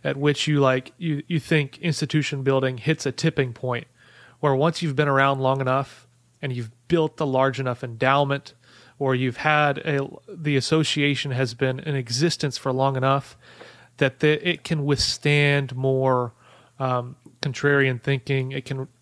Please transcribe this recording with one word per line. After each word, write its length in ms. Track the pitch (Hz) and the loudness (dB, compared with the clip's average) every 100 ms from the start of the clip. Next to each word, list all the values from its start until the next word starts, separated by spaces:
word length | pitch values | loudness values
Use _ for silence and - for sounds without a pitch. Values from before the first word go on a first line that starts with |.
at 120 | 143 139 | -6 0
which 300 | 147 139 151 | 0 0 0
you, 140 | 147 | 4
like, 320 | 135 131 131 - | 4 2 -4 -8
you, 240 | 170 147 - | -6 -4 -4
you 140 | 165 | -4
think 380 | - 156 135 - | 0 0 0 -4
institution 640 | 170 151 151 156 143 139 | -4 -2 -2 -2 -2 -2
building 360 | 135 135 131 127 | 0 2 0 -2
hits 280 | 151 156 135 | -2 -2 -4
a 60 | |
tipping 400 | - 165 151 127 | -2 -2 0 -2
point 340 | 113 127 120 - _ _ - - _ | -4 -6 -6 -8 _ _ -20 -20 _
where 160 | 147 | 0
once 280 | 135 160 - | 2 2 0
you've 140 | 165 135 | -2 0
been 120 | 147 | 2
around 320 | 135 139 135 | 4 4 2
long 200 | 131 135 | 0 0
enough 460 | 131 135 135 - _ _ _ _ | 0 -2 -4 -12 _ _ _ _
and 120 | 139 | -8
you've 180 | 123 113 - - | -6 -8 -12 -2
built 340 | 170 156 - | 0 0 -2
a 40 | |
large 340 | 147 131 135 127 | 0 2 2 0
enough 240 | 131 120 | -4 -4
endowment, 720 | 123 113 127 143 139 139 - - _ - - - | -8 -2 2 4 2 -2 -6 -20 _ -20 -20 -4
or 160 | 135 | 0
you've 240 | 127 127 117 | 0 0 -2
had 400 | 156 151 147 139 | 0 2 2 0
a, 280 | 160 143 139 - - | -2 -2 -4 -10 -18
the 280 | 180 151 135 | -6 0 0
association 720 | - 156 151 147 143 131 143 | 2 2 2 0 0 0 -2
has 240 | 127 123 | -2 -2
been 260 | 117 131 131 | -2 -2 -2
in 140 | 156 | -4
existence 640 | 139 117 120 165 - 143 - | -4 -2 0 0 0 -4 -4
for 120 | 135 | -2
long 240 | 127 135 135 | 0 0 2
enough 400 | 135 139 - - - - - - - - | 2 2 -2 -16 -20 -20 -20 -20 -18 -2
that 240 | 135 - | -2 2
the, 280 | 151 151 175 | 2 2 -2
it 140 | 170 | -4
can 220 | - 160 | -4 -2
withstand 920 | 143 139 - - 147 147 143 143 131 | 0 0 -2 -2 2 4 4 2 -2
more, 600 | 123 135 131 131 127 120 - - - _ - | -2 0 2 2 2 0 -8 -20 -20 _ -6
um, 380 | 131 127 123 - - _ | -2 -2 -4 -12 -20 _
contrarian 600 | 143 120 143 139 135 123 | -6 0 2 4 2 0
thinking, 500 | - 135 - 135 127 | -2 -2 -2 -4 -4
it 120 | 139 - | -8 -8
can 220 | 135 131 _ | -8 -10 _